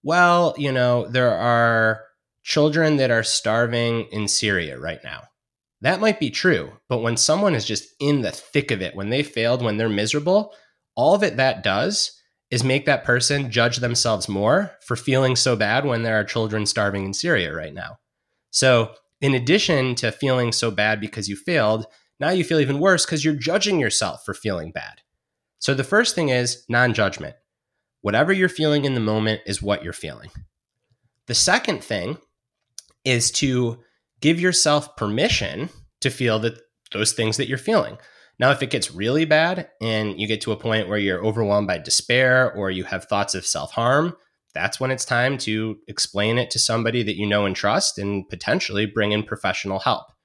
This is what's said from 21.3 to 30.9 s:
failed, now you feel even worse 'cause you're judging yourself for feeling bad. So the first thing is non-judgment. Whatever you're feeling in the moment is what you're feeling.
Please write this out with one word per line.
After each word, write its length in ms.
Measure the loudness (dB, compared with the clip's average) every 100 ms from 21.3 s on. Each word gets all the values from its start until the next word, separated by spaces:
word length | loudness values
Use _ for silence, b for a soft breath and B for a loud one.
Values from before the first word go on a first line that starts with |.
| -8
failed, 500 | -2 2 2 0 -4 b b _
now 100 | 0
you 140 | 0
feel 160 | 2 2
even 200 | 2 2
worse 260 | 2 2 0
'cause 180 | 0
you're 120 | 0 0
judging 440 | 0 0 2 2
yourself 440 | 0 0 -2 -6 -10
for 80 |
feeling 380 | -6 -4 -4 -6
bad. 300 | -10 -12 -18 _ _ _ _ _ _
So 140 | -2
the 100 | -2
first 320 | 2 2 2 0
thing 140 | 0
is 340 | 0 0 -6 -2
non-judgment. 680 | 2 2 2 0 -2 -14 -16 _ _ _ _ _ _
Whatever 300 | -2 2 2
you're 180 | 2 2
feeling 360 | 2 2 2 2
in 100 | 0
the 40 |
moment 420 | 0 2 0 -2 -4
is 160 | -6
what 220 | -2 -4
you're 100 | -4
feeling. 380 | -10 -12 -12 -16 -18 -20 _ _ _ _